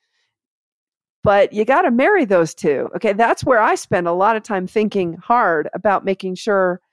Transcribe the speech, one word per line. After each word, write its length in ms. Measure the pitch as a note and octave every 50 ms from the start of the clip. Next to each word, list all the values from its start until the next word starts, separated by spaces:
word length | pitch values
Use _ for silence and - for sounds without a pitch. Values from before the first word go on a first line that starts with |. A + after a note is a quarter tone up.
| _ _ _ _ _ _ _ _ _ _ _ _ _ _ _ _ _ _ _ _ _ _ _ _ -
But 300 | G#3 G3 G3+ F#3+ - -
you 100 | G#3 A3
gotta 280 | A#3+ C4+ E4+ F#4+ C#4
marry 340 | A#3 A#3+ C#4 G4 G#4 F#4 C4+
those 280 | F#3+ G3 E3+ E3 D#3 -
two. 360 | - - D3+ C#3 B2 - - -
Okay, 180 | F#3+ - G#3 G3+
that's 320 | G3+ A#3 A#3+ - - -
where 160 | D4 B3 G#3+
I 140 | A3 D4+ F#4
spend 320 | - - - A3 F3+ F3
a 60 | E3+ F3
lot 220 | F3+ G3 A3 A3+
of 80 | A3 G#3+
time 240 | - G3+ F#3 F#3
thinking 460 | F3+ - A3 A3 G3 - G3+ F3+ E3+ E3
hard 560 | F3 - - A#3+ B3 A3 F3+ E3 D3+ D#3+ - -
about 300 | F#3 - G#3 F#3+ D3+ -
making 320 | G3 F#3+ - F#3+ F#3 F#3
sure 460 | - - A3 G3+ F#3+ F#3 F3+ F3+ F#3 _ _